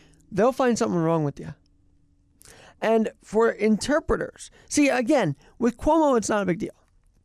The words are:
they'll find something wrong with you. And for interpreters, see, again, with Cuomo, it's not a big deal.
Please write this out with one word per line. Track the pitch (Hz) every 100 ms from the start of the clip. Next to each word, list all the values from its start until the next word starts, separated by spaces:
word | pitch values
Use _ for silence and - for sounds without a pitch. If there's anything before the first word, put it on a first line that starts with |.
| _ _ _
they'll | 185 240
find | 254 254 220
something | 220 175
wrong | 160 165
with | 143 -
you. | 156 - _ _ _ _ _ _ _ _ - - - _
And | 196 226 220 -
for | - 208 226
interpreters, | 190 214 214 - 294 - 185 - - - - -
see, | 294 285
again, | 247 233 294 170 139 _ -
with | 233 -
Cuomo, | 302 320 294 240
it's | 196
not | 214
a | 190
big | 143
deal. | - - _ _ _ _